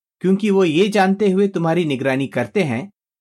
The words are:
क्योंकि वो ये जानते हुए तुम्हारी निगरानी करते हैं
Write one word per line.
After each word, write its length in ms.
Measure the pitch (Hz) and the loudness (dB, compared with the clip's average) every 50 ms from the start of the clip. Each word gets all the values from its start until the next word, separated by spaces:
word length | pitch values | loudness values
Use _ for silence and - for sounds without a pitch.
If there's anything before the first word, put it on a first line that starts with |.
| _ _ _ _ | _ _ _ _
क्योंकि 300 | - 185 190 196 220 208 | 0 0 0 2 2 0
वो 140 | 190 196 185 | 2 2 2
ये 240 | 165 143 170 208 208 | 2 2 2 0 2
जानते 420 | 208 208 190 190 196 196 214 196 | 2 2 2 2 2 2 0 0
हुए 180 | 185 190 202 196 | 2 2 0 0
तुम्हारी 360 | - 170 165 160 165 175 175 | 0 -2 -2 0 0 0 0
निगरानी 420 | 147 135 120 135 135 131 135 135 | -2 -2 -2 -2 -2 0 -2 -2
करते 360 | - - 127 120 113 - 208 | -4 -4 -6 -6 -2 -2 -2
हैं 280 | 175 135 113 117 180 202 _ _ _ _ _ _ | -2 0 -2 -4 -6 -10 _ _ _ _ _ _